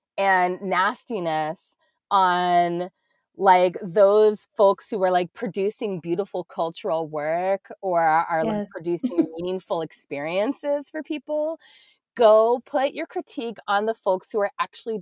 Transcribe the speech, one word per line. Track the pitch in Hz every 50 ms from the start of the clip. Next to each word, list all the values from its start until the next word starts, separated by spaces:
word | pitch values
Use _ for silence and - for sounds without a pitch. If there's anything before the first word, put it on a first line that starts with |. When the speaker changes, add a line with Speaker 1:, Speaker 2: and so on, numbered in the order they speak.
| _ _ _ -
Speaker 1:
and | 196 196 190 185 180 180 180 175
nastiness | 202 185 180 180 190 214 247 - - - 233 190 175 165 156 156 156 156 170 - - - - _ _ _ _ _ _ -
on, | 202 196 185 180 175 180 180 180 175 175 175 175 175 175 180 185 _ _ _ _ _ _ _ _ _ -
like, | 196 190 185 185 185 185 175 -
those | 208 180 165 214 196 196 208 214 214 214 214 - - - _
folks | - 202 196 196 - - -
who | 240 190 185
are, | 185
like, | 185 180 180 170 _
producing | - 247 196 156 202 190 208 - - 240 208 190 165
beautiful | - 170 170 175 196 - - 180 170
cultural | - - 196 170 165 165 - - 196 160 160 165 151
work | 156 151 147 156 165 175 185 190 196 196 _ - 226 -
or | - 190 175 170
are, | 165 156 156 165 170 - 170 160 160
like, | 220 208 208
Speaker 2:
Yes. | 202 208
<laughs> |
Speaker 1:
producing | - 180 160 175 175 165 - 247 175 170 - 160 - 165
meaningful | 175 180 185 185 - - 190 170
experiences | 160 - - - - - 143 143 143 160 175 190 208 254 269 - - 285 285 294 277 -
for | - 311
people, | - - 311 294 - - 302 302 302 320 330 - _ - - - _ _ _ _ _ _ -
go | - 240 214 220 220 220 233 247 262 -
put | _ - 277 269 - -
your | 262 330
critique | - - 370 - - - 285 226 233 214 - - -
on | 202 202 214
the | 226 226
folks | - - 202 185 185 - -
who | - 214
are | 202 196 - -
actually | 226 - - - - 233 226 196